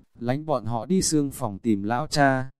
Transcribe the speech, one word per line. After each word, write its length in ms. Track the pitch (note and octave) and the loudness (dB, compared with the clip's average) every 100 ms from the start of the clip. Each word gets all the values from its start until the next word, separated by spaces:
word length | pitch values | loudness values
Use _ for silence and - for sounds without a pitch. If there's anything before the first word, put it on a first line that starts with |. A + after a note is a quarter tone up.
| _ - | _ -8
lánh 280 | A#2 C3+ D#3 | -4 -2 -2
bọn 180 | C#3 | -2
họ 220 | A2 A#2 G#2+ | -2 -4 0
đi 160 | F#3+ | 0
xương 280 | - D#3 C#3+ | 2 2 0
phòng 280 | B2+ B2 G2 | -2 -6 -2
tìm 240 | A#2 G#2 | 0 0
lão 240 | G2+ A#2+ D#3 | 0 -2 -2
cha. 440 | - C#3 C3 C3 - | 4 4 4 -2 -10